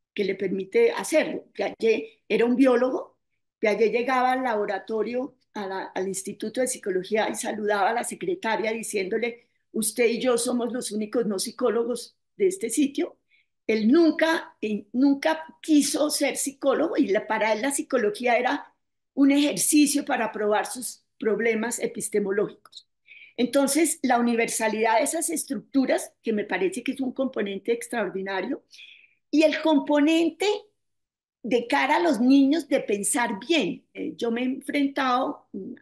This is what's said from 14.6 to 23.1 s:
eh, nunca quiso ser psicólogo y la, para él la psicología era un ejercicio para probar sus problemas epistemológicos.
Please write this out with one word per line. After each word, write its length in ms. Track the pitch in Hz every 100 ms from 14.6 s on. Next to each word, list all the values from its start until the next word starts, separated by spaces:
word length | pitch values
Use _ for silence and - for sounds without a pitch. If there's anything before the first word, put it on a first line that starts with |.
eh, 260 | 214 208 -
nunca 500 | 247 285 277 311 320 - -
quiso 480 | - 294 277 - 294
ser 260 | - 277 -
psicólogo 600 | 285 - 277 233 330 381
y 120 | 202
la, 180 | 214 -
para 260 | 220 208
él 100 | 214
la 80 | 269
psicología 680 | 277 - 262 208 208 240 233
era 380 | 247 277 - _ _ _ _
un 160 | - 277
ejercicio 760 | 285 294 - - 302 285 285
para 260 | 285 247 214
probar 340 | 208 208 208 -
sus 380 | 254 - - _ _
problemas 600 | 220 208 233 220 233 233
epistemológicos. 1120 | 233 - - 208 196 202 185 - _ - - _ _